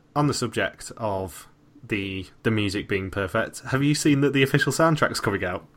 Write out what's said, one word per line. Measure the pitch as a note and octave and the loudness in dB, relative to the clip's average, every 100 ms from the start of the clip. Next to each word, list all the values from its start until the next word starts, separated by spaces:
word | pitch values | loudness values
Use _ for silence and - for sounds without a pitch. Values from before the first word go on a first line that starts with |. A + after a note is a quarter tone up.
| _ C#3+ | _ 0
on | D3 | 0
the | |
subject | - A#2+ A2+ F#2+ - - - | 0 -2 -2 -4 -6 -16 -8
of | A2 F#2+ F#2+ - - _ _ - A#2+ | -4 -4 -6 -10 -20 _ _ -20 -6
the, | G#2 G2 F#2+ F2+ _ | -4 -4 -6 -10 _
the | A#2 | -2
music | G#2+ G2+ F#2+ - | 0 0 -2 -2
being | G2 F#2+ | -4 -2
perfect, | G2+ F#2 A2+ - - | -4 -2 -2 -4 -8
have | B2+ C3 | -4 0
you | C#3+ | 2
seen | D3 D#3 C#3 | 2 2 4
that | C#3+ | 4
the | C3+ | 4
official | C3+ C#3+ - | 4 4 2
soundtrack's | - E3 D#3 - - | 2 4 4 0 0
coming | A2+ G2 F#2 | -2 -2 -2
out? | F#2+ - | -6 -10